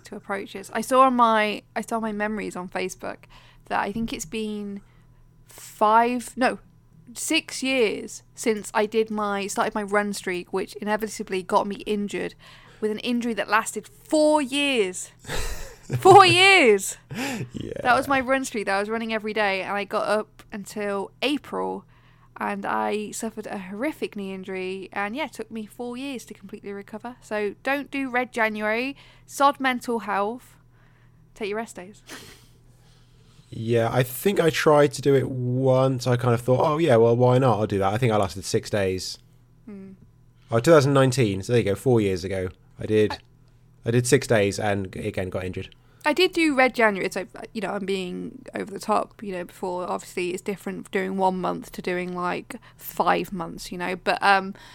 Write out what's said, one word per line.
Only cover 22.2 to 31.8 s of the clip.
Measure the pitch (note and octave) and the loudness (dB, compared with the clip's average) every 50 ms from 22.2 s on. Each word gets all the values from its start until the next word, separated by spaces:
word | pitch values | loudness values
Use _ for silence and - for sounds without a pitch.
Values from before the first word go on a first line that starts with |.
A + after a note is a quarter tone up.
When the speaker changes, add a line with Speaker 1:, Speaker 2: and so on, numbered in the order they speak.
| _ _ - - | _ _ -12 -8
Speaker 1:
and | G#3+ G#3 G3+ G3 G3 | -6 -6 -6 -6 -4
I | - G#3+ A3 G#3+ G#3+ G#3 G#3+ G#3+ G#3+ | -4 -2 -2 -2 -2 -4 -4 -6 -8
suffered | - - - A3 - A3 G#3 | -10 -8 -8 -8 -10 -10 -12
a | - - G3+ | -10 -10 -10
horrific | F#3 F3+ G3+ G3+ C4 D#4 D4+ - - - - | -10 -10 -8 -6 -6 -6 -6 -6 -8 -8 -8
knee | G#3 G3 F#3+ F#3+ | -8 -10 -10 -10
injury, | F#3+ F#3 G3 F#3+ F#3 F#3 F#3 F#3+ F#3+ F#3 - | -10 -10 -10 -8 -8 -6 -8 -8 -10 -12 -10
and | - - G3+ G3+ A3 | -8 -6 -6 -6 -6
yeah, | C#4+ D#4+ | -6 -8
it | B3 - | -8 -8
took | - - - | -12 -14 -10
me | A3 A3+ G#3+ G3+ | -10 -12 -12 -12
four | - - A#3+ A#3+ A#3+ | -12 -12 -10 -10 -8
years | B3 C4+ C#4+ C4+ A3 - | -8 -8 -8 -10 -10 -12
to | - G#3+ | -14 -20
completely | - G3 F#3+ - - - G3+ G3+ | -18 -18 -18 -18 -14 -12 -12 -12
recover. | G3+ G3+ - - G#3 - A#3+ B3+ _ | -12 -12 -14 -14 -14 -14 -14 -16 _
So | - - A3 G#3 G#3 G3+ - _ | -12 -6 -4 -2 -2 -4 -4 _
don't | - C4 C4+ C#4+ C4 - | -4 -2 -2 -2 -4 -6
do | - C#4 C4+ C4 | -6 -6 -6 -2
Red | A#3 B3 B3+ A#3 - | -2 -2 -4 -2 -2
January, | A#3+ A3 A3 G#3+ G#3+ G#3+ G#3+ A3 A#3 B3+ C4+ C#4 - - - - - - - | -2 -2 -2 -2 -2 -4 -2 -2 -2 -4 -6 -8 -12 -18 -20 -20 -20 -20 -12
sod | - - C#4 C#4 C#4 - | -2 2 2 2 2 2
mental | C4+ C4 B3+ A#3+ - - A#3 A3+ | -2 -2 -2 -2 -4 -4 -4 -4
health, | G3 G#3 G3 G3 G3+ G#3 A#3 B3+ - - - _ _ _ _ _ _ _ _ _ _ _ _ _ _ _ _ | -4 -2 -2 -2 -2 -2 -4 -8 -14 -20 -20 _ _ _ _ _ _ _ _ _ _ _ _ _ _ _ _
take | - A3+ G3 | -10 -8 -6
your | G3+ A3 | -6 -6
rest | A3+ - - | -8 -10 -12
days. | F#3+ | -16